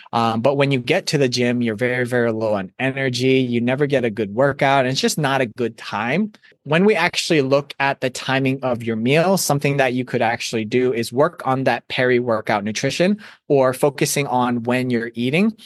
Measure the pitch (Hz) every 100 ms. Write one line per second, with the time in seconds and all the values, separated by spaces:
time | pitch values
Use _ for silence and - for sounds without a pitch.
0 | - 120 113 113 123 139 139 139 120 170
1 | - 151 135 120 123 123 120 107 123 127
2 | 120 123 117 110 110 104 95 - 131 135
3 | 135 123 131 131 127 120 120 131 143 139
4 | 120 104 104 104 139 135 143 139 127 135
5 | 233 208 143 135 127 - 117 117 - 104
6 | 113 156 214 - _ _ - 156 202 190
7 | 170 - - 165 131 139 139 - 139 139
8 | 131 - - 135 135 135 131 120 113 113
9 | 117 147 170 196 - 143 147 143 131 127
10 | 123 123 113 117 - 117 107 123 127 117
11 | 117 120 156 - - 131 131 120 - -
12 | 127 123 123 110 - 107 101 107 135 -
13 | 175 208 - - - 143 131 120 147 127
14 | 147 - 139 123 123 120 113 123 127 120
15 | 117 117 120 151 214 214